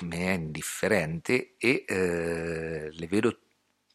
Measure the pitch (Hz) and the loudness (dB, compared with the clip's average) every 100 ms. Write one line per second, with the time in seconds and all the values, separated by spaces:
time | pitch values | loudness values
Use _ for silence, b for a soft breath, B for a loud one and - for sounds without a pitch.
0 | 87 82 92 95 80 76 - - 92 101 | -6 -2 0 0 -2 -6 -8 -2 2 4
1 | 80 82 - 123 - _ 113 143 - 98 | 2 -4 0 0 0 _ 2 2 0 0
2 | 92 85 82 85 82 80 80 80 78 82 | 2 2 0 -2 -2 -4 -4 -6 -8 -8
3 | 82 101 113 - _ _ _ _ _ | 0 2 2 0 _ _ _ _ _